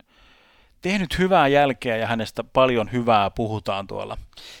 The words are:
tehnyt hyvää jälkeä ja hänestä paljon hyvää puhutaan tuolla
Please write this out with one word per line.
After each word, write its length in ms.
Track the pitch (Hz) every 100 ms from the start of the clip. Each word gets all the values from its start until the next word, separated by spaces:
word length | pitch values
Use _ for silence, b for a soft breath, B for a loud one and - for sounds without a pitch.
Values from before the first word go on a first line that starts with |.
| b b b b b b b b
tehnyt 360 | 180 202 180 -
hyvää 300 | 185 185 139
jälkeä 480 | 143 143 120 127 113
ja 100 | 110
hänestä 380 | 117 107 -
paljon 480 | 113 135 131 120 104
hyvää 380 | 123 117 110 98
puhutaan 560 | - 110 107 - 98 98
tuolla 320 | 101 104 - - B B B